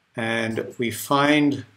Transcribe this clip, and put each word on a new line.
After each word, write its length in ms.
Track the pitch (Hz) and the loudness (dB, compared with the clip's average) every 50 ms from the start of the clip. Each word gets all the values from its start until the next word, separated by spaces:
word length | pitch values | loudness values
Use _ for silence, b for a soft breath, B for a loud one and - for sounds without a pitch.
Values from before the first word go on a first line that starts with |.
| _ _ _ | _ _ _
And 600 | 123 117 113 113 117 113 113 113 107 - - - | -2 0 0 0 0 -2 -2 -4 -4 -6 -6 -6
we 140 | - 120 117 | -6 -6 -4
find 760 | 110 - - - 143 139 143 147 151 151 147 143 131 131 - - _ | -4 -8 -4 0 2 4 4 4 4 4 2 0 -2 -4 -8 -16 _